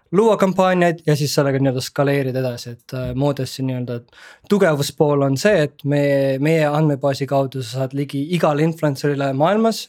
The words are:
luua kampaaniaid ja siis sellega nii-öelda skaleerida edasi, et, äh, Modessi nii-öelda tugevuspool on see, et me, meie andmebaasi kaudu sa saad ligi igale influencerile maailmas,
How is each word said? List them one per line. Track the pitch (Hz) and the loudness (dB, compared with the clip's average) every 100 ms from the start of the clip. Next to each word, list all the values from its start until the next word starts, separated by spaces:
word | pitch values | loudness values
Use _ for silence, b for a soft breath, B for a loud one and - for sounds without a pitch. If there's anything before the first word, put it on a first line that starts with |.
| _ | _
luua | 175 226 196 | 2 2 2
kampaaniaid | 196 185 185 185 175 165 - | 2 2 2 4 2 0 0
ja | 147 | 0
siis | 147 - | 0 0
sellega | 139 135 | 0 2
nii-öelda | 135 127 | 0 0
skaleerida | - - 139 143 131 127 | -4 -2 0 0 -2 -2
edasi, | 127 120 120 | -4 -6 -12
et, | 117 - 131 | -16 -12 -8
äh, | 127 123 | -6 -2
Modessi | 143 139 131 - 131 | -2 -2 -6 -6 -6
nii-öelda | 127 123 120 120 B B B - | -4 -6 -8 -10 B B B -2
tugevuspool | 202 185 147 147 - 151 143 139 | 2 2 2 -2 0 2 2 2
on | 135 | 2
see, | 208 196 147 | 2 2 0
et | - 143 | -2 -2
me, | 143 143 139 135 135 | 0 2 2 0 0
meie | 147 165 147 | 2 2 2
andmebaasi | 147 156 139 139 135 135 | 2 2 2 -2 -2 -2
kaudu | 139 135 135 | 0 -2 -4
sa | 113 127 | -8 -6
saad | 131 139 | -4 -4
ligi | 139 139 147 175 | -6 -6 -4 0
igale | 170 143 160 | 0 2 0
influencerile | 160 151 135 147 139 139 135 | 0 -2 -2 -2 -2 -2 0
maailmas, | 160 214 226 220 | 2 2 0 -2